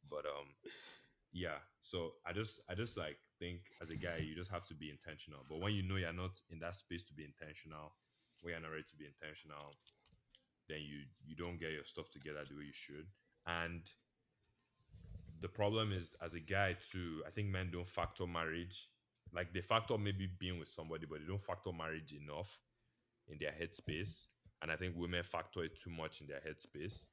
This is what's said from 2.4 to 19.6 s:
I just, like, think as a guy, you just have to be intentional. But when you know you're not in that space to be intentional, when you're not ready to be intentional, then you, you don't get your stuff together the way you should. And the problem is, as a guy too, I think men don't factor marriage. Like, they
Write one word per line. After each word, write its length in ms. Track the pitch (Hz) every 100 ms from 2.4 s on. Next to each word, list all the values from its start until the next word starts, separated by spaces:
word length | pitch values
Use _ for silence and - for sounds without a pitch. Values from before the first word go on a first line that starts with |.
| 110 - -
I 60 | 92
just, 220 | 117 -
like, 200 | 80 73 _ _
think 220 | 87 87 92 -
as 80 | 82
a 60 | 80
guy, 220 | 87 82
you 140 | 78 78
just 160 | 90
have 160 | 90 -
to 60 | 76
be 140 | 76
intentional. 560 | 71 - 76 - 73 67
But 120 | 78
when 100 | 95
you 80 | 104
know 120 | 92 95
you're 160 | 85
not 200 | 85 92 95 _
in 100 | 82
that 160 | 82 92
space 280 | - 85 -
to 80 |
be 100 | 73
intentional, 720 | 76 69 78 76 78 78 76 - _ _ _ _
when 100 | 85
you're 100 | 82
not 100 | 80
ready 120 | 80
to 120 | 76 76
be 80 | 73
intentional, 680 | 71 78 76 78 73 73 73 - _ - - _ - _ _ _
then 120 | 78
you, 260 | 73 71 69 - 71
you 100 | 76
don't 200 | 87 87
get 140 | 80
your 140 | 78 69
stuff 240 | - 78
together 320 | 73 71 73 73
the 60 | 71
way 80 | 73
you 80 | 69
should. 320 | - 71 85 - _ _ -
And 340 | 85 85 85 82 - _ _ _ _ _ _ _ _ _ - - - - -
the 60 | 92
problem 440 | - 104 110 110
is, 220 | 95 85 -
as 100 | 85 82
a 40 |
guy 360 | 78 98 98 87 -
too, 320 | 95 87 78 76
I 60 |
think 160 | 98 101
men 220 | 95 92
don't 140 | 87 90
factor 380 | - 85 - 87
marriage. 640 | 85 80 82 87 92 - _ _ _ -
Like, 180 | 87 87
they 80 | 90